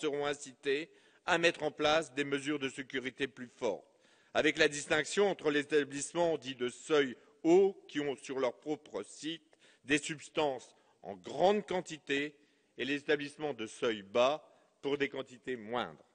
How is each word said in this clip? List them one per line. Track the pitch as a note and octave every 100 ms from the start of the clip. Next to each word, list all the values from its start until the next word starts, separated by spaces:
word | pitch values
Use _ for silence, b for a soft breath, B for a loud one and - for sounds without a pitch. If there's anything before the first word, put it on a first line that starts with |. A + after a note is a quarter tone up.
seront | D#3 C#3+ C#3+
incités | C#3+ C3+ B2 C#3 C#3+ E3 b b b -
à | E3+
mettre | E3+ -
en | D3+
place | D3 D3+ D#3+ -
des | C3
mesures | C#3 C#3 C#3 D3
de | C3+
sécurité | C#3 B2+ C3+ B2+ - C3
plus | B2+ A#2+
fortes, | - A#2 E2 - _ b b b
avec | A2 D3+ D3
la | D#3
distinction | D3 C#3 D#3 C#3+ G3 G3+
entre | - D3+
les | D3
établissements | C#3 D3+ C3+ C#3 C#3 E3+ E3+ D3+
dits | B2+ B2
de | B2
seuil | - - D3 C3 - b b
haut, | D#3+ F3+ G3 F#3+ -
qui | D3
ont | C#3+ B2+
sur | - C3
leur | B2 -
propre | D3+ D3+ - G2+
site | G2+ - D3 E3 _ _ b b
des | A#2+ D3
substances | - D3 - E3 D3 B2+ - _ b b
en | F2+
grande | G2 A2+ B2+ F3+ G#3
quantité, | G3 F#3 - D#3 - C#3 D3+ - b b b b
et |
les | B2+ C#3+
établissements | C#3+ D3 C#3+ - D3+
de | A2+ A2
seuil | - B2 A2
bas | G2 A#2+ C3 D3+ - b b b
pour | C#3 C#3
des | C#3
quantités | C3+ B2+ B2 C3
moindres. | B2 G#2+ A#2+ F2+ D2+ _